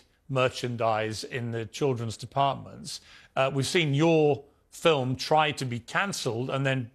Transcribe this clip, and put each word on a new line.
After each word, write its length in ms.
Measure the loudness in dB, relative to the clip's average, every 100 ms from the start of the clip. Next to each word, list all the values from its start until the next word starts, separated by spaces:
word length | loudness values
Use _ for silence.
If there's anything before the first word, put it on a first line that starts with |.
| -16 _ -6
merchandise 920 | 0 0 0 -6 0 0 0 -2 -6
in 280 | -8 -8 -6
the 140 | -6 -8
children's 500 | -2 -2 -2 -4 -8
departments. 840 | -6 -2 0 -2 -10 -16 -14 -14 -16 -20 -6 0
Uh, 140 | 0
we've 160 | 0 0
seen 260 | 2 2 4
your 480 | 4 6 4 2 -4 _ _
film 460 | 0 4 4 2 -4
try 360 | 2 4 4
to 140 | 0 -6
be 140 | -6
cancelled 720 | -4 -2 -2 -2 -4 -4 -2
and 120 | -2
then 260 | 0 0 -4